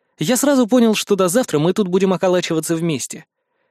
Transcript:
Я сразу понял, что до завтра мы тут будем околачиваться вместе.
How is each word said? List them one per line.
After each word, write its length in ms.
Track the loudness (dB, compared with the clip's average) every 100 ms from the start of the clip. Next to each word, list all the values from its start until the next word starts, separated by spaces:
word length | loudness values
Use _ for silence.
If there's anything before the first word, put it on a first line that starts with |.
| _ -6
Я 180 | -2 0
сразу 300 | 2 2 4
понял, 280 | 4 2
что 220 | 0 0 0
до 120 | 2
завтра 300 | 0 0 0
мы 140 | 0
тут 160 | 0 0
будем 240 | 0 0
околачиваться 640 | 0 0 0 0 -4 -2 -4
вместе. 480 | -2 -4 -8 -14 -20 _ _ _ _